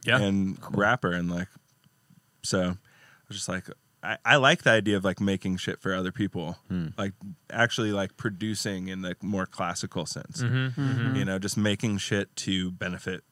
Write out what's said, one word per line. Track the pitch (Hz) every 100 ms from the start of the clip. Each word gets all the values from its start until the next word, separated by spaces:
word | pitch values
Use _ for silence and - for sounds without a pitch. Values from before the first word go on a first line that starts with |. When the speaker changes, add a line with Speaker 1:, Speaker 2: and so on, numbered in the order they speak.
Speaker 1:
Yeah. | - 120
Speaker 2:
and | 101 98 95 -
Speaker 3:
Cool. | - 101
Speaker 2:
rapper, | 101 123 90
and, | 87 87
like, | 87 92 - _ _ _ _ _ _ _ _
so | - 95 90
I | 90 - _ - - _
was | 98
just | -
like, | 92 - - _ _
I, | 98 110
I | 117 143
like | 135 170
the | 131
idea | 113 104 101
of, |
like, | 95 90
making | 101 95 95 92
shit | - -
for | 95
other | 92 92
people, | - 101 92 80 85 -
Speaker 3:
Hmm. | 92 80 -
Speaker 2:
like, | 98 95 98 - -
actually, | 113 117 - 107
like, | 101 95 -
producing | 113 90 110 101 107 95 92
in | 95
the | 90 90
more | 92 98 92
classical | - 87 85 95 92 80
sense. | - - -
Speaker 1:
Mm-hmm, | 120 127 131 127
mm-hmm. |
Speaker 4:
Mm-hmm. | 139 135 135 131
Speaker 2:
You |
know, | 95 95
just | 98 107
making | 104 98 113 98
shit | - 104 - -
to | - 95 92
benefit | 90 92 90 95 92 -